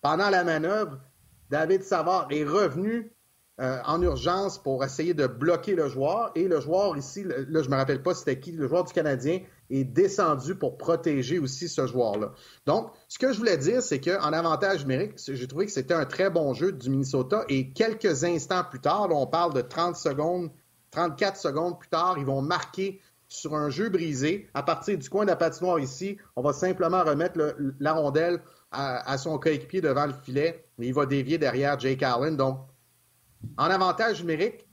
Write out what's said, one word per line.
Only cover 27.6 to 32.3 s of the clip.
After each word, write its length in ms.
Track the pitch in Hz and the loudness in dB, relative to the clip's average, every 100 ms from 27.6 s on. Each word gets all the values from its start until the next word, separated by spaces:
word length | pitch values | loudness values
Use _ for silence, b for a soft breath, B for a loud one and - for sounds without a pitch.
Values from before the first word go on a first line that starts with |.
| 139 131 | -4 -2
la 140 | 143 | 0
rondelle 480 | 160 147 139 170 175 B B B | 2 2 2 2 0 B B B
à, 360 | - 139 123 - | -6 -4 -4 -4
à 120 | 135 | -4
son 180 | 160 147 | -2 0
coéquipier 440 | 165 147 135 190 | 2 0 -2 -2
devant 260 | 156 135 147 | 2 2 0
le 60 | 135 | -4
filet, 420 | - 131 160 165 - - | -4 0 0 -2 -16 -8
mais 80 | 120 | -2
il 80 | 131 | 0
va 100 | 139 | 2
dévier 320 | 139 127 165 | 0 0 0
derrière 420 | 143 120 139 143 | 2 2 0 0
Jake 220 | 131 131 | 0 0
Allen. 340 | 135 120 147 | 0 2 0